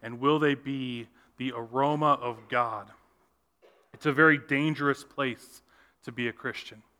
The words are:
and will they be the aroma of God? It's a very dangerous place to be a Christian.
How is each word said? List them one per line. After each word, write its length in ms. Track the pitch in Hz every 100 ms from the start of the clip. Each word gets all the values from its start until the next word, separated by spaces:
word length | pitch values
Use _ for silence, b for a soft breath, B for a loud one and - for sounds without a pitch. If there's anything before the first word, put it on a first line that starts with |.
and 180 | 113 120
will 200 | 135 151
they 160 | 151 139
be 520 | 135 139 131 120 117 b b _
the 160 | 127 120
aroma 640 | 117 123 143 151 151 139
of 280 | 123 113 110
God? 380 | 123 120 110 98 - _ _ _ _ _ _ - _ _
It's 120 | - 151
a 60 |
very 260 | 139 160 147
dangerous 680 | 113 139 151 147 143 139
place 580 | - - 135 117 - - _ b b b
to 80 | -
be 160 | 120 120
a 60 |
Christian. 480 | 110 127 - - 107 _ _